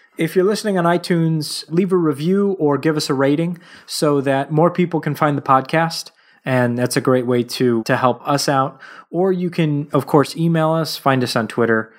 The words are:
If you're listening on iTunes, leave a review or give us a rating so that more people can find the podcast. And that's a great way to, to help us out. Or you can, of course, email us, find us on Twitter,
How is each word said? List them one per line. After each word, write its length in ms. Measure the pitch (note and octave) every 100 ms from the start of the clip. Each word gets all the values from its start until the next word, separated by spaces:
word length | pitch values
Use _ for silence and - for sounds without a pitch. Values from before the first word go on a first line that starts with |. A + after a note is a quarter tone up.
| _ -
If 180 | E3 F#3
you're 80 |
listening 320 | F#3 G3+ A3 F#3+
on 60 |
iTunes, 800 | E3+ F3 F3 E3+ D#3+ D#3+ C#3+ - -
leave 200 | E3 F#3+
a 60 | F3+
review 560 | D#3+ C3+ E3 G3 G3+ F#3+
or 180 | D3 C#3
give 220 | D#3 D3+
us 100 | -
a 60 |
rating 440 | C3+ C#3 D3 E3+ F3+ - - -
so 340 | - D3+ C#3+
that 320 | C3+ C3+ C#3
more 180 | D#3 E3+
people 300 | F3 F3 D#3+
can 140 | D3+
find 240 | C#3 D3+ C#3
the 40 |
podcast. 680 | C#3 C3+ C3+ D#3+ E3 - - - _ _
And 320 | C#3 B2+ B2 A#2+
that's 220 | B2 C#3
a 20 |
great 260 | C#3 B2+ B2
way 160 | B2
to, 380 | A#2+ - B2+ A2+
to 120 | A2 B2
help 240 | B2+ A#2+ -
us 180 | C#3+ -
out. 320 | C3+ C3+ - - - -
Or 220 | E3+ F#3+
you 160 | F#3 F3+
can, 400 | F3 D#3 D3 D3
of 140 | C#3+ -
course, 300 | D3+ C3 E3
email 340 | E3 E3 D#3+
us, 260 | D#3+ D#3 -
find 260 | C#3 C3
us 100 | A#2+
on 140 | B2 A2
Twitter, 460 | - A2+ A2+ A2